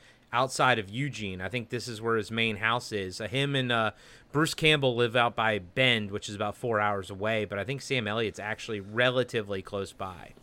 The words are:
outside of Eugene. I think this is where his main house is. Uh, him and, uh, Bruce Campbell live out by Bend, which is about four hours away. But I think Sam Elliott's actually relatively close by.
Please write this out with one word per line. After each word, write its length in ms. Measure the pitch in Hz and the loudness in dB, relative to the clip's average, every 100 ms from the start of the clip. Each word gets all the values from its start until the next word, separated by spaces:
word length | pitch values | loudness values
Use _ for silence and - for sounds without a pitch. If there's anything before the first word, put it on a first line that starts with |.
| - - _ | -18 -20 _
outside 480 | 117 131 - 131 117 | 0 0 4 4 4
of 100 | 95 | 0
Eugene. 520 | 113 143 107 101 92 | -6 -6 -6 -6 -6
I 80 | 95 | -4
think 220 | 123 113 | -6 -6
this 180 | 120 123 | -6 -6
is 120 | 107 | -6
where 140 | 113 113 | 0 0
his 160 | 101 | 0
main 240 | 113 113 104 | 0 0 0
house 380 | 113 120 - | 0 0 -2
is. 260 | 107 95 90 | -4 -4 -6
Uh, 80 | 107 | -4
him 260 | 127 143 | -2 0
and, 160 | 139 127 | 0 0
uh, 220 | 117 110 - - - - | 2 0 -2 -14 -20 -4
Bruce 220 | 143 156 | 0 0
Campbell 420 | - 156 151 135 117 | 2 4 4 4 2
live 220 | 120 120 | 2 4
out 180 | 120 - | 2 2
by 240 | 110 107 | 2 2
Bend, 500 | 87 131 131 117 104 | 0 2 4 4 0
which 200 | 101 - | -6 -6
is 60 | 101 | -4
about 200 | 104 - | -4 -2
four 240 | 123 107 | 0 2
hours 300 | 104 101 92 | 2 0 -4
away. 340 | 98 107 113 | -4 -2 0
But 160 | 101 101 | 0 -4
I 60 | 101 | -4
think 160 | 139 | -6
Sam 260 | - 135 104 | -2 -2 0
Elliott's 320 | 107 110 90 | 0 -2 -2
actually 400 | 104 110 - 107 | -6 -6 -6 -6
relatively 840 | 98 110 123 127 123 120 101 98 | -2 2 4 4 2 -2 -2 -4
close 300 | - 101 98 | -4 -6 -6
by. 400 | - 95 90 - - | -6 -10 -10 -16 -16